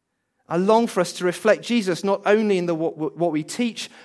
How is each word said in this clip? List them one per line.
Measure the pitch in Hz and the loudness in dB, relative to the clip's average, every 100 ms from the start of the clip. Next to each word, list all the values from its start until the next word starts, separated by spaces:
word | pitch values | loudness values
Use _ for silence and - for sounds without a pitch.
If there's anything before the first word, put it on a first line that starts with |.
| _ _ _ _ - | _ _ _ _ -6
I | 165 | -2
long | 190 220 233 | 2 4 2
for | 202 | 0
us | 175 | -2
to | - | -2
reflect | 180 170 214 170 | -4 0 2 2
Jesus | 156 240 185 165 | 2 -2 0 -2
not | 196 196 190 | -2 -2 2
only | 208 220 190 | 2 2 0
in | 175 | 0
the, | |
what, | 165 165 151 151 151 | -2 -2 -4 -6 -2
what | 170 | -2
we | 151 | -2
teach, | 156 - 240 208 - - | -4 -4 -4 -4 -12 -16